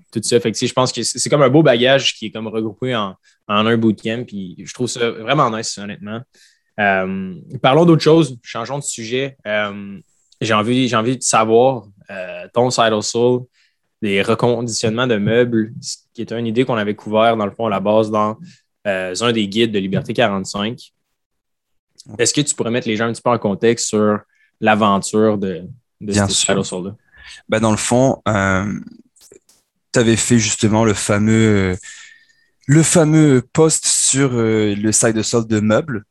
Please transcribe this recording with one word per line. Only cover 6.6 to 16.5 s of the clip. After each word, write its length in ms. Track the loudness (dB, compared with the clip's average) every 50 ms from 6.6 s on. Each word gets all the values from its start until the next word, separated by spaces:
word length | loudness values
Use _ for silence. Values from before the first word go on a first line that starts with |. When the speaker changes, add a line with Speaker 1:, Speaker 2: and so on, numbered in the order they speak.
| _ _ _ 0
Speaker 1:
Euh, 540 | 2 2 2 2 0 -2 -4 -6 -8 -10 -12 -14 -16 -14 -6 -2 2
parlons 220 | 2 4 4 6
d'autre 180 | 6 4 4 4
chose, 340 | 4 4 4 4 2 -2 -12 -16
changeons 360 | -12 -10 -10 -8 -8 -8 -10
de 60 | -8
sujet. 520 | -10 -10 -10 -8 -6 -6 -4 -4 -6 -10 _ -8
Euh, 520 | -6 -4 -4 -4 -4 -6 -10 -12 -14 -14 -16 -18 _ _ _ _ _ _ -6
j'ai 140 | -2 0 0
envie, 340 | 2 2 2 0 0 0 0
j'ai 80 | 0
envie 200 | 0 0 0 -2
de 60 | -2 -2
savoir, 600 | 0 2 2 4 4 4 4 4 4 2 -2 -6 -14 _ _ _ -16
euh, 360 | -14 -12 -12 -12 -12 -14 -14 -6 -2
ton 180 | 0 0 2
side 220 | 2 2 2 2 2
hustle, 520 | 0 -2 -4 -2 0 2 2 0 0 -4 -8 _ _ _ _ _ _ _ _ _ _ -6
les 200 | -2 -2 0 0
reconditionnements 840 | 0 0 0 0 0 0 0 -4 -6 -6 -4 -2 -2 -2 0 0
de 100 | 0 0 0
meubles, 540 | 0 2 2 2 2 2 2 -2 -2 -2 -6 -12
ce 180 | -14 -14 -14 -14 _ _ _
qui 80 | -14
est 120 | -12 -10 -8
une 140 | -6 -6
idée 180 | -2